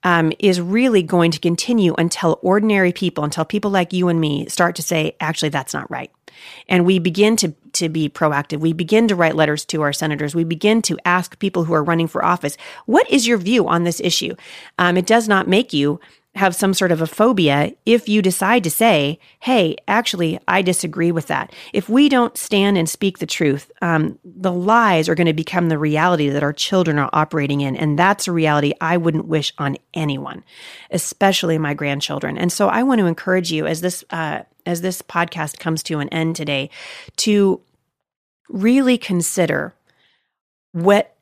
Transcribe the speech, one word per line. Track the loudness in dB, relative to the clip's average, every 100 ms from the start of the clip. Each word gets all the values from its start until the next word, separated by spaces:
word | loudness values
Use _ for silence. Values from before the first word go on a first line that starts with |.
um, | 2 2 2 2
is | 0 0
really | 0 0 2 2
going | 2 2 2
to | 2
continue | -2 -2 0 2 2 2
until | -2 0 0 0
ordinary | 0 2 2 2 2
people, | 0 -4 -4
until | -6 -4 -4
people | -4 -2
like | -2 0
you | 0 0
and | 2
me | 0 -2 -6
start | 0 0 0
to |
say, | -4 -2 -2 -4
"Actually, | -6 -4 -4
that's | -4 -6
not | -10 -8
right." | -12 -12 _ -20 -20 -20 -20 -2
And | 2 4
we | 2
begin | 0 2 2 2
to, | -2 -6 -8
to | -4 -4
be | -2 -4
proactive. | 0 0 0 -4 -2
We | -2
begin | -2 2 2 2
to | 2
write | 2 2
letters | 0 0 -4
to | -2
our | -2
senators. | -2 -4 -2 -4
We | -2
begin | -4 0 2 2
to | 0 -2
ask | 0 0 -2 -4
people | -4 -2 0
who |
are | 0
running | 0 0 0
for | -2
office, | 0 0 -4 -8 -18 -16 0
"What | 2 4
is | 2 2
your | 0
view | 2 0 2
on | 0
this | 0 -2
issue?" | -2 -2 -4 -10 -16 -20 -14 -2
Um, | 2 2
it | 4
does | 2 4
not | 0 2
make | 0 2
you | 0 0 -2 -8 _ _ 0
have | 0
some | 2 0
sort | 2 0
of | 0
a | -2
phobia | 0 2 4 2 2 0 -4
if | 2 2 2
you | 0
decide | 2 0 0 0
to | 0
say, | 2 2 4 0 -6 _ _
"Hey, | 0 2 2 -2 -2
actually, | -2 -2 -2 -2 -2 -2
I | 0
disagree | 0 -2 -4 -2 0
with | 0 -2
that." | -6 -6 -14 -6
If | -6 0
we | 4 4
don't | 4 2 -2
stand | -2 0 2 2
and | 0
speak | -2 -4 -2
the | -8
truth, | -2 0 0 -6 -6
um, | 0 0 0 -6
the | -20 -6 -4
lies | -2 2 4 4 2 2
are | 2
gonna | 2
become | 0 -2 -2 0
the | 0
reality | 0 2 2 2 0
that | 0
our | -2
children | -4 -2 0 2 0
are | 0
operating | 0 0 -2 -2 -2
in. | -2 -2
And | -2 2
that's | 2 2 -2
a |
reality | 0 2 2 0 -2
I | -2 0
wouldn't | 0 -2 -2
wish | -4 -4 -6
on | -6 -6 _ -6
anyone, | -4 -4 -8 -14 _ -20 -20 -20 -8
especially | -6 -6 0 2 2 0 -2
my | -2
grandchildren. | -4 -4 -4 -4 -6 -6 -4
And | -4
so | 0 0
I | 2
want | 2 2
to | 2
encourage | 0 0 -2 0
you | -4 -2
as | -4
this, | -4 -6 -10
uh, | -6 -6 -6 -10 _
as | -6 -4
this | -4 -6
podcast | -6 -4 -4 -4 -8 -6
comes | -6 -4
to | -4 -6
an | -4
end | -4 -4 -4
today, | -4 -4 -4 -12 -18 -18 -18 -4
to | 0 4 4 0 _ _ _ _ _ _ _ _ _
really | -2 2 4 4 2
consider | 0 -2 -2 -2 -2 -2 -6 _ _ _ _ _ _ _ _ _ _
what | 0 4 4 2 _